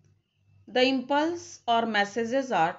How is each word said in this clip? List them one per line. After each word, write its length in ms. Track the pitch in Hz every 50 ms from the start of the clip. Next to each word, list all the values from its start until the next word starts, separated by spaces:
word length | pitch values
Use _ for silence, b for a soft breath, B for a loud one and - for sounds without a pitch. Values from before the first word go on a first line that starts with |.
| _ _ _ _ _ _ _ _ _ _ _ _ _ - 202
The 120 | 254 254
impulse 720 | 269 269 254 - - 285 294 311 330 349 349 - - - - _
or 180 | - 233 233 226
messages 680 | 220 214 202 202 202 - 240 233 226 247 269 262 254 220
are 240 | 175 160 170 180